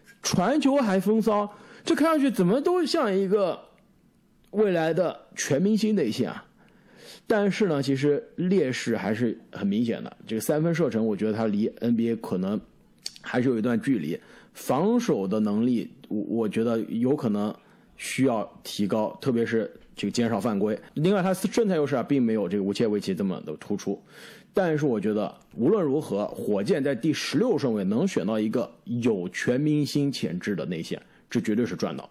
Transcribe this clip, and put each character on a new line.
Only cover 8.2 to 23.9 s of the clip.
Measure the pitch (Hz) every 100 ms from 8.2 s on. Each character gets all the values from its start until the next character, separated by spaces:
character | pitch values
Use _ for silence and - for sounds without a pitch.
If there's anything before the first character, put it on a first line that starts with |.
| - -
劣 | 175 190 131
势 | 120 123 104
还 | 98 110
是 | 120 - -
很 | - 101
明 | 104
显 | 117 76
的。 | - - -
这 | 110
个 |
三 | 135 151
分 | 165 165
射 | 143
程， | 113 113
我 | 98
觉 | 107
得 |
他 | 107 110
离 | 101 110 -
N | 117 113
B | 117
A | 113
可 | - 92
能 | 95 107 - _ _ _ - -
还 | - 123
是 | 127
有 | 113
一 |
段 | 120 113
距 | 139 117
离。 | 76 87 - - -
防 | - - 131 196 240
守 | 240 117 95
的 | 110
能 | 104 107 123
力， | 113 - - -
我， | 104
我 | - 113 107
觉 | 110
得 | 117 113
有 | - 110 123 143
可 | 120
能 | 104 107 - - - _ -
需 | - - 131
要 | 110 98 - -
提 | - 101
高， | 110 107 -
特 | 139
别 | 117 110
是 | 113 101 - - -
这 | 101
个 |
减 | 107 117
少 | 107
犯 | 113 101
规。 | 104 87 -
另 | - 170
外， | 202
他 | 185
身 | 185 202 - 208
材 | 165
优 | 143
势 | 131
啊， |
并 | 110 143
没 | 113
有 | 110 90
这 | 101
个 |
乌 | 98
切 | 101 113
维 | 104
奇 | 98
这 | 92
么 | 98 87
的 | - 78
突 | - 104
出。 | 98